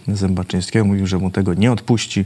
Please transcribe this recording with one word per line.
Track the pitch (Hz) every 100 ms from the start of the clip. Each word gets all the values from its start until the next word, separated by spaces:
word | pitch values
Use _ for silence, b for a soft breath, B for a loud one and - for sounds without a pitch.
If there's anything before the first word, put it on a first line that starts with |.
| -
Zębaczyńskiego | 101 95 90 90 92 - 113
mówił, | 101 98 95
że | 92
mu | 92
tego | 98 90
nie | 87 120
odpuści, | 113 - 117 - 101